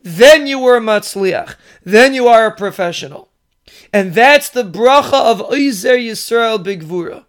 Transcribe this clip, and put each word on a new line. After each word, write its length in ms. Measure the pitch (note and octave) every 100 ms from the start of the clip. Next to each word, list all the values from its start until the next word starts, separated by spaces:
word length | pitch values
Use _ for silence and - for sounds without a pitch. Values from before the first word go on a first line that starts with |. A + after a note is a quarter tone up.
then 440 | F#3 E3 B3+ D#4 C#4
you 120 | C4+
were 220 | B3+ B3
matzliach. 720 | A3 G#3 - G3 F#3+ C#3 - - _ _
Then 280 | F3+ G#3 C4
you 140 | C4 A#3+
are 200 | A3+ A3
a 80 |
professional. 760 | A3 G3+ - F3 D#3+ C3+ D3 _ _ _ _ _ _ _
And 220 | G#3 F#3+
that's 340 | E3+ B3 D4 -
the 160 | B3
bracha 480 | G#3 F3 A#3+ C#4 -
of 280 | C#4 A3+ G3
Ozer 560 | G#3 C#4 C#4 G3+ - B3+
Yisrael 680 | A#3 G#3+ - A#3 A3+ A3
B'Gvura. 640 | F3+ F#3+ D#3 F3+ E3 -